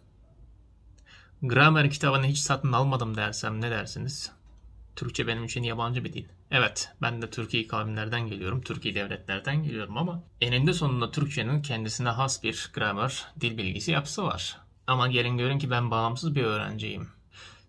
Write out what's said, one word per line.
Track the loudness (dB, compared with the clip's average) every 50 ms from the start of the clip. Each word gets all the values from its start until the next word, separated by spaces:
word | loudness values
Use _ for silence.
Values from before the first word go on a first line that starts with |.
| -20 -20 -20 -20 -20 -20 -20 -20 -20 -20 -20 -20 -20 -20 -20 -20 -20 -20 -20 -20 -20 -20 -20 -20 -20 -20 -8 -4
Gramer | -2 2 6 8 8 8 8 8 6 4
kitabını | 4 2 2 4 4 4 4
hiç | 2 2
satın | 2 2 0 0 2 2 4
almadım | 4 4 4 4 2 2 0 -2 -2
dersem | -2 -2 -2 -2 -4 -4 -4 -2 -2
ne | -2 -2
dersiniz? | -2 -2 -4 -6 -6 -6 -6 -6 -6 -8 -10 -12 -12 -18 -20 -20 -20 -20 -20 -20 -20 -20 -20 -18 -12
Türkçe | -8 -8 -6 -4 -4 -4
benim | -2 -4 -4 -6
için | -6 -4 -4 -4
yabancı | -4 -2 -2 -2 -2 -2 -2 -4
bir | -4 -8
dil. | -10 -12 -14 -18 -20 -6 0
Evet, | 2 4 4 2 2 -2 -8 -8 -6 -4
ben | -4 -2 -2 -4
de | -6 -6
Türkiye | -6 -6 -4 -2 -2 -2 -2
kavimlerden | -2 -2 -2 -2 -2 -4 -4 -4 -2 -2 -2 -2
geliyorum, | -4 -4 -4 -2 -2 -2 -2
Türkiye | -2 -4 -6 -6 -4 -4 -4
devletlerden | -4 -4 -4 -6 -8 -6 -6 -6 -4 -2 -2 0 0 0
geliyorum | -2 -2 -4 -6 -4 -2
ama | -2 -2 -2 -2 -6 -10 -12 -4 -2
eninde | 0 2 4 4 4 4 4
sonunda | 4 2 2 2 2 0 0
Türkçenin | 0 0 0 0 0 -2 0 0 0 0
kendisine | 0 0 -2 -2 -2 -2 -2 0 0 0
has | 2 2 0 0 0 -2 -2
bir | -4 -4 -4 -8 -8 -4
gramer, | -2 0 0 0 0 -2 -2 -2 -6 -8 -10 -6 -4
dil | -2 -2 -2
bilgisi | -2 -2 -2 -4 -2 -2 0
yapısı | 0 0 0 -2 -4 -2 -2
var. | -2 -2 -4 -6 -8 -10 -12 -16 -20 _ _ _
Ama | 0 2 2 2
gelin | 4 4 2 2 2 2
görün | 2 2 2 2 0
ki | 0 0
ben | 2 2 2 2
bağımsız | 2 2 2 2 0 -2 -2 0 2
bir | 2 2
öğrenciyim. | 2 2 0 -2 -4 -6 -6 -6 -6 -6 -8 -10 -12 -14 -20 -20 _ -20 -20 -20 -20 -20 -20 -20